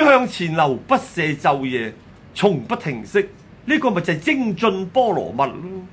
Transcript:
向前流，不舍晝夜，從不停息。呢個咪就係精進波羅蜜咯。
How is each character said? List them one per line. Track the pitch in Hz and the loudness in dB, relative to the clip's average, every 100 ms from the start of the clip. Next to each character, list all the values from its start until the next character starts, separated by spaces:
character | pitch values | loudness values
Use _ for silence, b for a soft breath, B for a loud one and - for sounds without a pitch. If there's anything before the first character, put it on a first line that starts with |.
向 | 311 262 247 | 6 6 4
前 | - 175 | -2 -2
流， | 160 147 127 - | 2 2 0 0
不 | 269 | 0
舍 | 247 - | 0 -4
晝 | 156 143 165 143 | -4 0 0 0
夜， | 131 127 113 110 - - - | 0 -4 -4 -8 -18 -20 -16
從 | - 208 156 | 0 2 2
不 | 113 240 | -2 -6
停 | 160 120 | -4 -8
息。 | 104 202 196 - - - | -2 -2 -2 -6 -20 -14
呢 | - 311 | -2 0
個 | 262 | 2
咪 | 185 | 0
就 | 170 | 0
係 | 160 | -2
精 | 277 277 233 | 0 0 0
進 | 175 220 190 185 | 0 0 0 -2
波 | 262 240 | 0 2
羅 | 165 85 | 0 -2
蜜 | 113 | -2
咯。 | 135 - 180 190 180 | -2 -4 -12 -12 -16